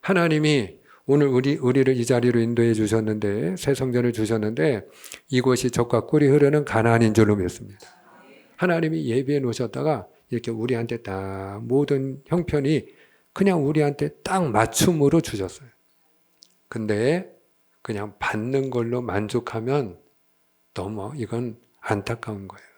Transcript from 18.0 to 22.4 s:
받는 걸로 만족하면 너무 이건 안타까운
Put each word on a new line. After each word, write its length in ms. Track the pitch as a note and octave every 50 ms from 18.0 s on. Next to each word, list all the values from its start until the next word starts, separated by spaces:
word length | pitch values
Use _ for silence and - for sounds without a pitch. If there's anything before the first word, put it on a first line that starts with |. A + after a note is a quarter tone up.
| G#2 G#2 F#2+ _
받는 520 | - - - G#2 G#2+ B2 C3 C#3 C3+ C3+
걸로 320 | B2+ A#2+ A#2 A#2 A#2+ B2 B2+
만족하면 960 | A2+ F2+ G2 G#2+ G#2 - A#2 A2 - - A#2 A2+ B2 C3+ D3 C3+ G2+ F2 - _ _ _ _ _ _ _ _ _ _ _ _ _ _ _
너무 380 | - F#2 G2 A2 G#2 G2 G#2+ C#3+
이건 420 | D3+ A2+ G2 - A#2 B2 A#2+ A2 - _ _ _ _
안타까운 680 | - - A2 G2+ - - A#2+ A2 - - G#2+ G2